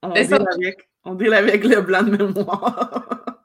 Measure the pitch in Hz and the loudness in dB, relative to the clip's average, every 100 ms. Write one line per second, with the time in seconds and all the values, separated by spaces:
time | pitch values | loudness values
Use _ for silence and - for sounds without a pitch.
0 | 175 190 170 185 190 175 180 196 _ _ | -2 0 2 2 2 -4 -6 -8 _ _
1 | - 185 220 214 202 208 208 220 180 185 | -14 -2 2 4 4 2 4 2 4 2
2 | 208 202 202 196 202 196 240 240 247 277 | 2 0 0 -2 -4 -2 -4 -4 -6 -6
3 | - 247 - 254 | -10 -12 -12 -16